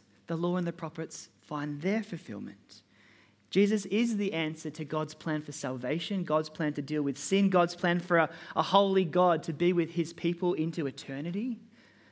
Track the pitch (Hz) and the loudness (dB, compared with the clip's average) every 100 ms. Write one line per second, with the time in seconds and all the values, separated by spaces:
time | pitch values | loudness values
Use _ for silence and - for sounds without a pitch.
0 | _ _ - 165 175 180 170 170 160 - | _ _ -6 -2 0 0 -2 -4 -10 -8
1 | 160 - - _ - 151 147 147 175 220 | -10 -12 -16 _ -10 -6 -6 -4 -2 -2
2 | 202 160 - 101 101 - _ - _ _ | -4 -10 -10 -10 -10 -14 _ -20 _ _
3 | _ _ _ _ _ 185 202 214 202 208 | _ _ _ _ _ 4 4 2 0 0
4 | 240 208 202 165 156 156 156 143 147 160 | 2 0 0 0 -2 -4 -10 -8 -4 -4
5 | 151 - 170 151 151 - 131 131 127 165 | -4 -6 -4 -4 -4 -6 -6 -4 -2 -4
6 | - 196 156 156 156 - 151 147 139 151 | -2 -4 0 0 0 -2 -2 -2 -2 -2
7 | 139 135 - 196 196 185 170 - 175 175 | 0 -2 0 4 6 6 4 2 0 0
8 | - 170 156 - - - 160 196 202 190 | 4 4 4 -2 -4 -2 4 4 6 4
9 | 170 175 180 160 - 147 175 175 160 170 | 2 4 4 4 -2 2 2 4 0 -2
10 | 160 - 170 175 180 160 160 175 139 - | -4 -2 -2 0 0 0 -2 -2 -4 -6
11 | - 135 165 190 247 220 - - - _ | -10 -8 -6 -4 -4 -6 -12 -20 -20 _
12 | _ | _